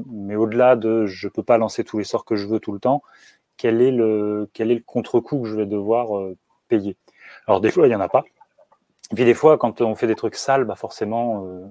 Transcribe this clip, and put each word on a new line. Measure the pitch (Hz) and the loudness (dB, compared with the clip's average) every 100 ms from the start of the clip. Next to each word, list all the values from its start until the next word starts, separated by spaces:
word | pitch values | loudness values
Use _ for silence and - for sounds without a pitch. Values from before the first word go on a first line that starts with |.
| 127 | -8
mais | 113 98 107 | -12 -6 -2
au-delà | 110 117 123 123 | 0 2 4 4
de | 110 113 107 | 2 0 0
je | 90 101 | -4 -10
peux | - | -6
pas | 104 120 | 0 2
lancer | 110 - | 0 -4
tous | 113 110 | -6 -6
les | 101 | -4
sorts | 113 - | -6 -4
que | 107 | -4
je | 101 | -2
veux | 110 | -4
tout | - | -4
le | 101 | -4
temps, | 127 139 - _ - _ _ _ | -2 -2 -4 _ -20 _ _ _
quel | 120 113 | 0 4
est | 127 | 4
le, | 127 113 107 104 104 104 | 4 2 2 0 -4 -6
quel | - 113 | -4 -2
est | 120 | -2
le | - | -2
contre-coup | 123 110 120 117 147 | -6 -2 -2 0 -4
que | 113 | -4
je | 107 | -4
vais | 101 | -4
devoir, | 104 101 117 117 101 | -4 0 -2 0 -4
euh, | 95 92 _ _ - | -6 -10 _ _ -2
payer ? » | 113 98 92 _ _ - - - | -2 -2 -10 _ _ -20 -10 0
Alors, | 98 | 2
des | 107 | 2
fois, | 180 147 | 4 4
il | |
y | 107 | 4
en | |
a | 92 | 0
pas. | 131 - _ _ _ _ _ _ _ - | 0 -2 _ _ _ _ _ _ _ -8
Et | 107 | 0
puis | 123 | 2
des | |
fois, | 117 156 156 | 6 6 4
quand | 117 - | 2 0
on | 117 107 | -2 0
fait | 117 | -2
des | 110 | -2
trucs | 113 - | -4 -6
sales, | - 135 | -2 0
bah | 120 98 | 0 -6
forcément, | 107 - 104 117 120 107 95 | -10 -8 -6 -4 -4 -6 -8
euh, | 92 95 | -12 -16